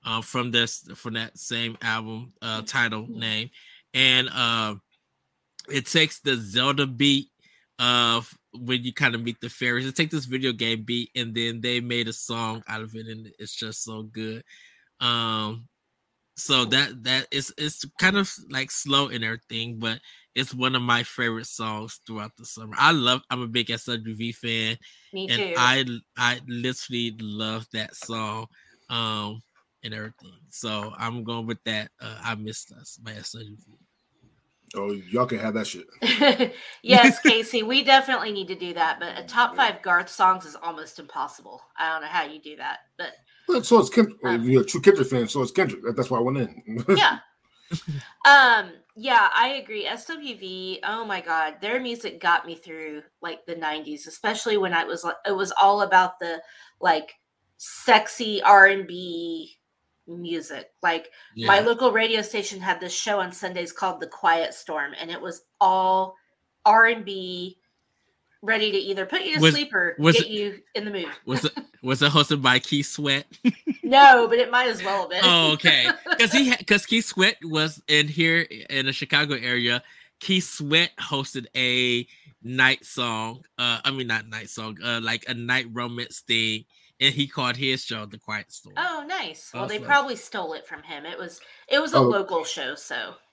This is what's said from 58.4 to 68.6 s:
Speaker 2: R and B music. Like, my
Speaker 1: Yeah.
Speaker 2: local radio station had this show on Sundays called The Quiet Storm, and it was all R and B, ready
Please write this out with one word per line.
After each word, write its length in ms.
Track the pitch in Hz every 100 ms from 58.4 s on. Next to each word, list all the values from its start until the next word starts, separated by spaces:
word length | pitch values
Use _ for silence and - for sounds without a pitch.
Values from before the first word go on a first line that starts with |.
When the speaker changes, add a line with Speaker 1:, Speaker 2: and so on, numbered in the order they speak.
Speaker 2:
R 260 | - 202 190
and 200 | 196 180
B 720 | 175 180 170 170 165 160 _ _ _ _ _ -
music. 600 | 175 175 165 156 139 - _
Like, 280 | 175 165 165 - - 110
my 240 | 113 196
Speaker 1:
Yeah. 60 | 220
Speaker 2:
local 260 | 233 254
radio 300 | 214 226 220
station 400 | 214 214 196 196
had 180 | 185 175
this 140 | 180
show 260 | - - 202
on 120 | 180
Sundays 400 | 180 190 180 170
called 260 | - 190 -
The 80 | 165
Quiet 460 | - 175 165 165
Storm, 400 | - - 156 143 -
and 140 | 165
it 100 | 170
was 220 | 180 165 _ _
all 560 | 190 190 185 190 185 - _ _ _ _ 214
R 200 | 220 226
and 180 | 233 196
B, 520 | 196 185 180 180 185 _ _ _ _ _ _ _ _
ready 300 | 202 220